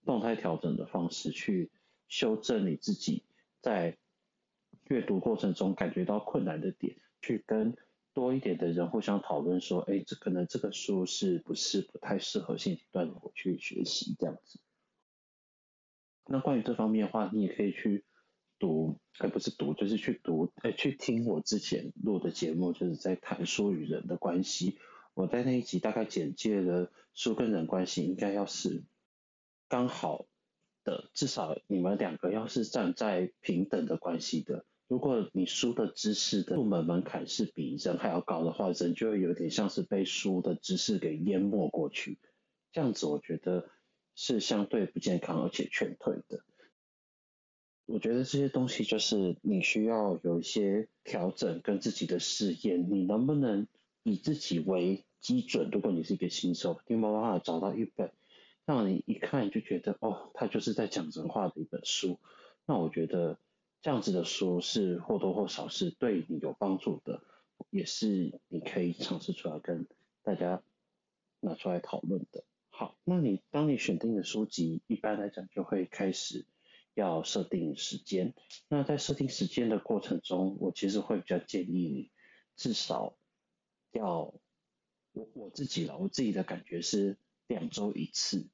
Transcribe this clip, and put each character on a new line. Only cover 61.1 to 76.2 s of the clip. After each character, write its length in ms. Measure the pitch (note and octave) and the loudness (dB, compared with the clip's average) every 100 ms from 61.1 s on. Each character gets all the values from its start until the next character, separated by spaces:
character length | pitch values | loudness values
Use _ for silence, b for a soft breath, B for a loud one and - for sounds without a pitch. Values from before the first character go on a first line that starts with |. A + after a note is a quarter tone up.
人 160 | - - | -6 -4
话 200 | A2+ G2 | 0 -2
的 140 | - | -2
一 20 | |
本 160 | - - - | -6 -6 -4
书”， 340 | - F#2 F2 B B B B - | -2 0 -2 B B B B -2
那 100 | B2 | 0
我 120 | E2 | 2
觉 160 | - E2 | 0 0
得 340 | F2+ - - _ _ _ _ | 2 0 -2 _ _ _ _
这 80 | - | -2
样 120 | B2+ | 0
子 100 | G#2 | 2
的 120 | F#2 | 0
书 380 | E2+ - F#2 F2 | 0 0 0 0
是 380 | - A2+ F#2+ F2 | 0 0 2 0
或 180 | - G2+ | 0 0
多 160 | F#2+ | 2
或 140 | F#2 F#2 | 0 -2
少 200 | - D2+ | -4 -6
是 220 | - F2+ | -2 -2
对 360 | - B2 F#2+ D#2+ | 0 0 0 0
你 100 | D#2+ | -4
有 160 | - - | -4 -2
帮 180 | G2+ F#2+ | 0 0
助 240 | - F#2 | 0 -4
的， 200 | - - b b b _ - | -6 -10 b b b _ -6
也 160 | G3 E3+ | -4 -4
是 540 | - - F#3+ - - _ | -2 0 2 0 -4 _
你 100 | - | -8
可 220 | - - | -4 -2
以 120 | F2 | 0
尝 260 | E2+ - F2 | -2 -4 -4
试 140 | - | -4
出 160 | - - | -6 -4
来 100 | F2+ | -6
跟 280 | - E2+ - b b _ | -4 -4 -6 b b _
大 140 | - F#2 | -4 0
家 260 | F2+ F#2 - _ _ _ _ _ _ _ | 0 -2 -6 _ _ _ _ _ _ _
拿 160 | F#3+ D#3+ | -6 -4
出 140 | G2 | -2
来 100 | F2 | -2
讨 220 | - - | -2 -6
论 240 | - F#2+ - | -2 -4 -4
的。 120 | - - _ _ | -12 -16 _ _
好， 280 | - - - | -10 -10 -6
那 160 | - F3+ | 0 2
你， 220 | C#3 G2 _ | 2 0 _
当 180 | D3 D3+ | 0 2
你 100 | B2 | 2
选 200 | - E2+ | 2 0
定 160 | A2+ G#2+ | 0 0
的 80 | |
书 220 | - G#2+ G#2+ | -2 -2 -2
籍， 360 | - E2 E2 _ | 0 0 -2 _
一 80 | - | -2
般 240 | G#2+ G#2 | 0 -2
来 80 | G2+ | -4
讲 220 | - F#2+ | -6 -8
就 140 | - | -6
会 220 | F2+ F#2 F2+ | -2 -2 -2
开 280 | - G2 | -2 -2
始 320 | F#2 | -2